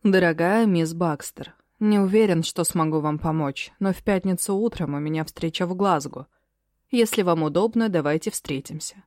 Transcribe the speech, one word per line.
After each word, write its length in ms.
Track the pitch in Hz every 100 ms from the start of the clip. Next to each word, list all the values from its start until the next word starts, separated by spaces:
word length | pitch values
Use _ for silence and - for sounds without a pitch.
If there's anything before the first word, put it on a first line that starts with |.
Дорогая 640 | 208 190 175 160 170 214 226
мисс 260 | 175 160
Бакстер, 600 | 165 170 147 - - 151 _ _ _
не 180 | 214 208
уверен, 440 | 190 214 214 165
что 220 | 160 -
смогу 360 | 165 170 156 156
вам 180 | 151 151
помочь, 540 | 165 160 143 139 - _
но 160 | 196
в 80 | 185
пятницу 520 | - 190 190 175 -
утром 380 | 196 226 - 151
у 60 | 143
меня 260 | 151 160
встреча 420 | 156 - 165 - 175
в 80 |
Глазго. 520 | 185 196 160 139 - 135 _ _ _ _ _ _
Если 320 | 247 226 -
вам 220 | 180 165
удобно, 440 | 156 156 226 226 226
давайте 420 | 175 147 156 -
встретимся. 720 | - - 135 - 156 - -